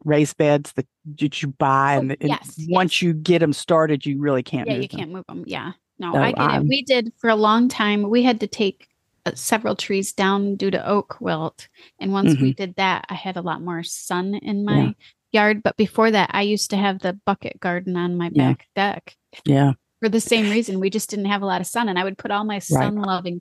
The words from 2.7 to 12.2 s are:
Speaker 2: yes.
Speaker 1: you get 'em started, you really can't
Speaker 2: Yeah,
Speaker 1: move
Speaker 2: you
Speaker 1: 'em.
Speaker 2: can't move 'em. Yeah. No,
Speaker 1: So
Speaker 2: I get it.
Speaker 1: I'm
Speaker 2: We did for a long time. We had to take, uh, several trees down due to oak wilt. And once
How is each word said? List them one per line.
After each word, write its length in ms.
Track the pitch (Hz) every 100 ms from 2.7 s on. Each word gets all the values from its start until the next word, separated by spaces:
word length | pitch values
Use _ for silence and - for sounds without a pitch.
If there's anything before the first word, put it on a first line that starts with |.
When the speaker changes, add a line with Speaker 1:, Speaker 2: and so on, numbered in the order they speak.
| 180 185 -
Speaker 2:
yes. 60 | 175
Speaker 1:
you 60 |
get 280 | 156 156 170
'em 120 | 160
started, 520 | 135 - 165 156 143 147
you 140 | 139
really 240 | 147 131
can't 240 | 123 135 -
Speaker 2:
Yeah, 60 |
Speaker 1:
move 100 | 202
Speaker 2:
you 60 | 196
Speaker 1:
'em. 60 | -
Speaker 2:
can't 120 | 165
move 140 | 185 -
'em. 140 | 175 170
Yeah. 240 | - 147 - _ -
No, 140 | -
Speaker 1:
So 60 | 139
Speaker 2:
I 100 | 135
get 200 | - 143
it. 0 |
Speaker 1:
I'm 160 | 139 151
Speaker 2:
We 160 | 277
did 300 | 262 247 226 -
for 100 | 233
a 60 | 220
long 320 | 214 226 247
time. 400 | - 208 208 202
We 140 | 240
had 160 | 254 226
to 60 | 208
take, 400 | - 196 - _ _ _ _ -
uh, 60 | 127
several 400 | - 220 220 202
trees 360 | - 196 196
down 420 | - 190 202 202 196
due 160 | 196
to 140 | 190 -
oak 300 | 208 - -
wilt. 460 | 180 156 160 - - _ - -
And 120 | 196
once 220 | 196